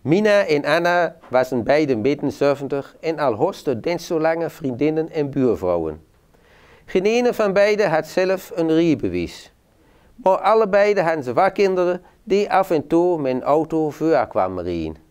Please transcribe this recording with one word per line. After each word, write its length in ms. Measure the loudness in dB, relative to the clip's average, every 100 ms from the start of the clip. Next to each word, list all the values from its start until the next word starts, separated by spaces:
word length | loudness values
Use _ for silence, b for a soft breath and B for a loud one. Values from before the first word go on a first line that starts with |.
Mina 440 | 2 2 4 2 2
en 180 | 0
Anna 520 | 2 0 2 2 0 -4 -2
waren 360 | 0 0 -2
beide 320 | 2 2 2 0
midden 360 | 0 -2 -4
zeventig 640 | 0 0 0 -4 -8 -8 -8
en 180 | -6 -2
al 140 | -2
hosten 460 | 0 -2 -2 -4 -4
net 200 | -4 -6
zo 180 | -4 -2
lange 300 | 0 -2 -4
vriendinnen 600 | -6 -8 -2 0 0 -4
en 200 | -4 -4
buurvrouwen. 720 | 0 0 0 0 -2 -2 -8 _ _ _ b b b b b
Geen 200 | b -2
ene 300 | 2 2 0
van 180 | 0 0
beiden 380 | 2 2 2 2
had 160 | 0 -2
zelf 460 | -2 0 -2 -6
een 200 | -4 2
rijbewijs. 760 | 2 2 0 -2 -4 -6 -10 -20 _ _ b b b b
Maar 240 | b 0 2
allebei 600 | 2 2 4 2 2 2
hadden 240 | 0 -2
ze 80 | -2
wel 200 | 0 0
kinderen 500 | 2 0 2 0 -2 b b
die 280 | -2 -2 2
af 180 | 0 0
en 160 | -2 0
toe 340 | 0 2 0
met 120 | -2
een 100 | -2
auto 480 | 0 0 0 -2 -2
voor 360 | -2 0 0 0
kwamen 360 | -2 -2 -4
rijden. 320 | -6 -4 -6 -10 _